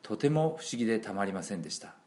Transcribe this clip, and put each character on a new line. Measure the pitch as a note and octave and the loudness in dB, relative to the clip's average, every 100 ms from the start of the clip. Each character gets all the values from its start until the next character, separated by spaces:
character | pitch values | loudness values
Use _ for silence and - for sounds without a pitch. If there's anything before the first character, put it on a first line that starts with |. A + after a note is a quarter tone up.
と | - G#2+ | -4 2
て | C#3+ | 4
も | D#3 D#3+ D#3 | 4 4 0
不 | - | -6
思 | A#2+ | 0
議 | A2+ | 2
で | A2 | 2
た | G#2+ | 0
ま | G2 | -2
り | G2 | 0
ま | F#2+ | -2
せ | F2 | -4
ん | F#2+ | -6
で | D#2+ | -6
し | - | -8
た。 | - - | -10 -18